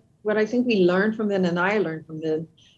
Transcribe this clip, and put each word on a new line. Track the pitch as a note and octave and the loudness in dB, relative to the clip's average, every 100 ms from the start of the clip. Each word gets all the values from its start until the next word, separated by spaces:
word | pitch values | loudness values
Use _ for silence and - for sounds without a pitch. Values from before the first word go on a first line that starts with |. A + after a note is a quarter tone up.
| - _ G#3 | -20 _ -2
what | G#3+ | 0
I | G#3+ | 0
think | A#3+ B3 | 0 0
we | G#3+ F3+ | 4 4
learned | F#3 G#3+ A3 | 4 0 0
from | G#3 | -2
then, | G3 F3+ | 0 0
and | F3 | 0
I | F#3 G#3+ | 0 0
learned | E3 D#3+ D#3+ | -2 -6 -10
from | D#3+ | -8
then, | D#3+ D#3 E3 _ _ | -4 -4 -6 _ _